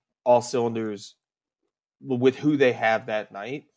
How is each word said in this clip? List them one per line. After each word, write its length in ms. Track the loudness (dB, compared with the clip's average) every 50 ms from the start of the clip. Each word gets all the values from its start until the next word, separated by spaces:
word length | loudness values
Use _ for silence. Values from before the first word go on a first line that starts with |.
| _ _ _ _ 2
all 180 | 4 4 4
cylinders 720 | 2 0 -2 -2 -2 -2 -2 -4 -6 -6 -8 -10 -12 -18 -20 _ _ _ _ _ _ _ _ _ _ _ _ _ _ _ _ _
w-, 200 | -8 -6 -2 2
with 160 | 2 2 2
who 200 | 2 0 0 2
they 160 | 4 4 2
have 340 | 2 2 0 0 0 0 -2
that 260 | -4 -6 -6 -6 -8
night. 340 | -12 -12 -10 -10 -10 -12 -12 _ _